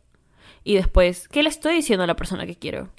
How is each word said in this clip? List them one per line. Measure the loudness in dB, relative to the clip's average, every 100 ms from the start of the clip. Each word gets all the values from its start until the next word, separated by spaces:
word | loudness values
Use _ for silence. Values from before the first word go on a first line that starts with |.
| _ _ _ _ -20 -12 0
Y |
después, | 0 4 4 4 2 -4
"¿Qué | -2
le | 0
estoy | 0 0 0
diciendo | 0 0
a | 0
la | -2
persona | -6 -8
que | -10 -12
quiero?". | -10 -10 -12